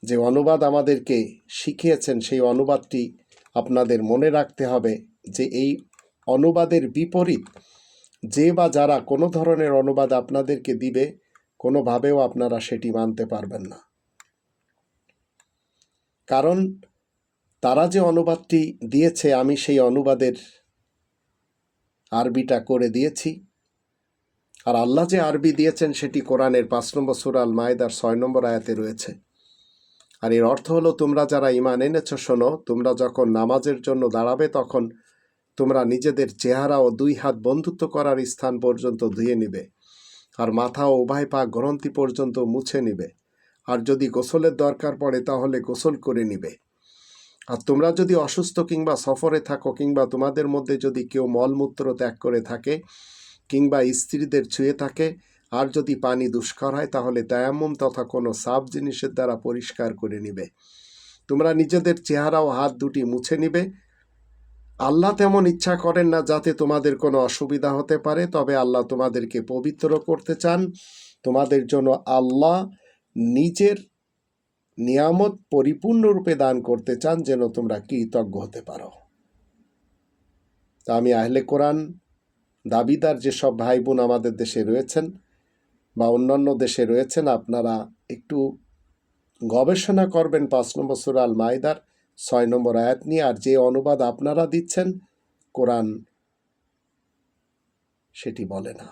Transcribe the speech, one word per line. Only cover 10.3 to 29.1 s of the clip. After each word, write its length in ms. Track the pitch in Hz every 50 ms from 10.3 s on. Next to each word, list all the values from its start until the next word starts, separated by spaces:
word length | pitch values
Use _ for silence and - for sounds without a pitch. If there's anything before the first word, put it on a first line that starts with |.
| 139 139 135 131 147 131 123 - 123
দিবে, 300 | 110 123 127 120 127 135 147 - _ _ _ _ _ _ _ _ _
কোনোভাবেও 560 | - 123 135 143 131 113 120 - - 143 143 143
আপনারা 400 | 135 120 - 123 123 120 117 117
সেটি 280 | 113 - 127 113 - 120
মানতে 340 | 110 110 113 113 110 110 113
পারবেন 360 | 110 117 107 104 98 95 110 98
না। 120 | 95 - - _ _ _ _ _ _ _ _ - _ _ _ _ _ _ _ _ _ _ _ _ _ _ _ _ _ _ _ _ _ _ _ _ _ _ _ _ _ _ _ _ _ _ _ _ _ _ _ _ -
কারণ 300 | - 131 139 160 175 190 190 190 190 190 - _ _ _ _ _ _ _ _ _ _ _ _ _ _ _ -
তারা 220 | 123 127 139 160 175
যে 120 | 175 196 185
অনুবাদটি 580 | 175 165 165 170 170 165 165 - _ - 165 156 156 151 - -
দিয়েছে, 420 | 113 117 139 160 170 165 - - 147 135
আমি 200 | 127 127 135 143
সেই 240 | 139 - - 147 139
অনুবাদের 560 | 127 123 123 139 139 139 135 120 131 127 120 - - - _ _ _ _ _ _ _ _ _ _ _ _ _ _ _ _ _ _ _ _ _ _ _ _ _ _ _ _ _ _ _ _ -
আরবিটা 460 | 113 120 127 117 131 127 127 135 117
করে 280 | 113 - 131 123 123 120
দিয়েছি। 420 | 110 123 131 151 147 - - 160 160 - - _ _ _ _ _ _ _ _ _ _ _ _ _ _ _ _ _ _ _ _ _ _ _ -
আর 100 | 123 120
আল্লাহ 280 | 117 117 120 131 151 170
যে 120 | 170 185 190
আরবি 300 | 165 151 147 151 143 160 147
দিয়েছেন, 380 | 139 151 160 156 - 165 151 139
সেটি 280 | - - 135 - 147
কোরআনের 460 | - - 131 123 131 131 127 123 117 120
পাঁচ 180 | - 120 117 - -
নম্বর 240 | 147 139 131 131 127
সূরা 220 | - 139 123 127 123
আল 100 | 120 113
মায়েদার 400 | 113 117 120 127 120 127 117 113
ছয় 260 | - - 117 117 120
নম্বর 240 | 123 127 127 127 120
আয়াতে 280 | 120 117 113 110 120 113
রয়েছে। 360 | 104 110 107 110 110 - -